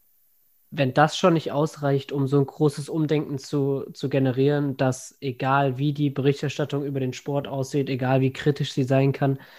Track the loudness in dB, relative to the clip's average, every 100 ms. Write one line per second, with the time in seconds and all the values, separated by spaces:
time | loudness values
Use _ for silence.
0 | _ _ _ _ _ _ _ -2 2 4
1 | 2 4 2 2 0 -2 -2 -2 0 0
2 | -2 -2 2 2 2 0 0 0 -4 -2
3 | 0 0 -2 -8 -4 -2 0 -2 -6 -8
4 | -2 2 2 2 2 2 0 0 0 0
5 | -8 -10 -8 -4 2 2 2 0 -2 0
6 | 0 2 0 0 -2 -4 -4 -4 -4 -4
7 | -4 -4 -4 -4 -4 -6 -2 -2 -2 -2
8 | 2 2 2 0 0 0 -2 -2 2 4
9 | 4 2 0 -2 -8